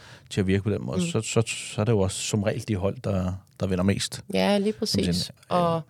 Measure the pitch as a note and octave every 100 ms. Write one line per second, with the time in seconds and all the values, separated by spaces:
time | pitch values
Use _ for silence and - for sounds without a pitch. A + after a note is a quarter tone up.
0 | - - - - F#2+ G2 G2+ G2 B1 F#3
1 | F3 C#3 G#2+ - A2 - - - G#2+ A2
2 | F#2+ - - A2 G2+ A#2+ A2+ G#2 G2 -
3 | G#2 F#2+ F#2 F#2+ - - F#2+ F2+ F#2+ G2
4 | - - - F#3 F#3+ - G2+ G#3+ A3 G#3
5 | F#3+ F3 - - - F3 E3+ E3